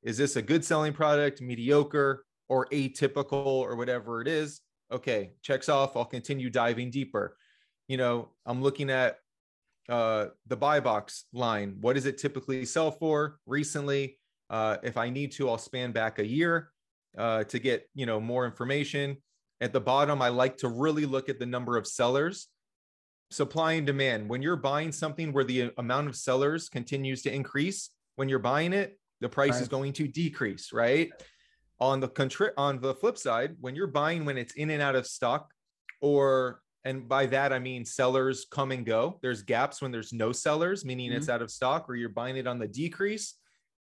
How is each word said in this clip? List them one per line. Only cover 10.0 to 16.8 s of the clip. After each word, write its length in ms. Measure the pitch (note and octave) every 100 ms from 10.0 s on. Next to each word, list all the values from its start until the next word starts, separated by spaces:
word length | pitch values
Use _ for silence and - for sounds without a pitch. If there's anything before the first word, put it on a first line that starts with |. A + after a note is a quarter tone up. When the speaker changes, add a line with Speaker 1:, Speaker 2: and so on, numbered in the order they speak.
| A2+ G#2+ G2 - A2+
Speaker 1:
the 100 | A#2
buy 240 | C#3+ D3+
box 440 | C3 G#2 - - -
line. 440 | A#2+ A#2+ G#2 G2+ G2
What 140 | A#2
does 120 | C#3 C3+
it 100 | C3+
typically 480 | C#3+ C3+ - C3
sell 260 | B2 D#3+ D#3
for 480 | D#3 D#3+ D3+ D3+ - -
recently? 720 | C#3 D3 D3+ C#3+ C#3 C3+ - _ _ -
Uh, 280 | A2 A2 G#2
if 140 | A#2+ A2+
I 140 | A#2+
need 220 | C3 C#3
to, 160 | - C3
I'll 80 | A2+
span 340 | - B2+ B2
back 260 | A2+ A2 -
a 80 | G#2+
year, 440 | C#3+ E3+ E3 D#3+ _